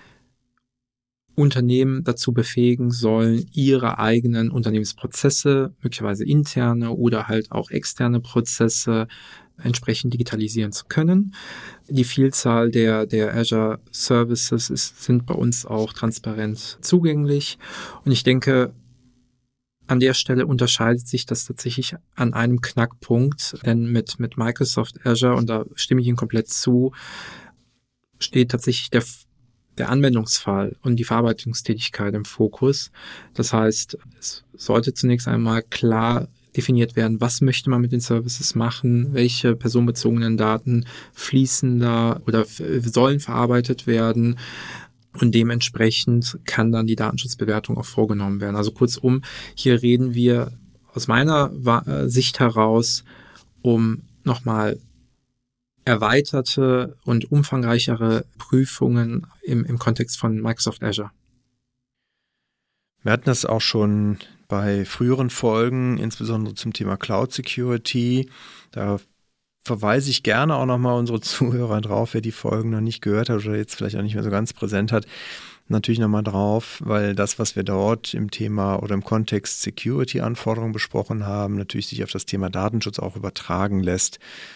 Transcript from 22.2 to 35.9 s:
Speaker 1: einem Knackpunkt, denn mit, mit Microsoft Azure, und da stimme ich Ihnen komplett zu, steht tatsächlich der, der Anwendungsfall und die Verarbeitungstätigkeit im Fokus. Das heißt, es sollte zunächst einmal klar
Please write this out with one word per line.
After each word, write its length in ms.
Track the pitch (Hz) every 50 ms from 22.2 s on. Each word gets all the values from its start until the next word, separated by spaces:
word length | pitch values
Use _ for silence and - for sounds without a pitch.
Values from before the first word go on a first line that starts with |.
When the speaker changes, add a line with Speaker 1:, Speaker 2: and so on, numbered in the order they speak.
| 123 117 117
Speaker 1:
einem 300 | 113 117 120 123 120 123
Knackpunkt, 960 | - - 123 117 120 - - - - 117 117 127 143 147 - - - - - -
denn 180 | 120 117 117 117 117 120
mit, 260 | 117 110 - - -
mit 200 | 120 113 - -
Microsoft 640 | 113 117 117 - 135 - - 117 117 - - - -
Azure, 300 | 123 117 113 127 123 123
und 120 | 123 120
da 200 | 117 113 110 - - -
stimme 260 | - - - 131 127
ich 60 | 120
Ihnen 100 | 123 120
komplett 320 | 120 123 117 - 113 110 -
zu, 440 | - - - 131 123 123 127 131 - - - - - - - - - - - - _ _ _ _ _ _ _ _ _ _ _ _ _ -
steht 320 | - - - 127 123 120
tatsächlich 380 | - 117 - 135 120 - - -
der, 160 | - 120 117 - - - - _ _ _ _ _ _ _ _ _ _
der 140 | - - -
Anwendungsfall 840 | 123 139 143 135 123 113 107 - - - - - 98 98 101 98 - -
und 160 | - 127 120
die 80 | 120 117
Verarbeitungstätigkeit 1080 | - 117 117 120 117 113 - - 117 117 - - - 113 110 - - - - 104 101 98
im 100 | 104 101
Fokus. 680 | - - - 110 104 - - 135 135 143 143 - - _ - - - - - - - -
Das 180 | - - - -
heißt, 460 | 110 110 110 107 - - - - - - - - _
es 260 | - - - - - _ -
sollte 380 | - - - 107 117 117 135 -
zunächst 340 | - - 123 123 123 123 -
einmal 340 | 117 113 117 113 113 113 -
klar 640 | _ - - - 117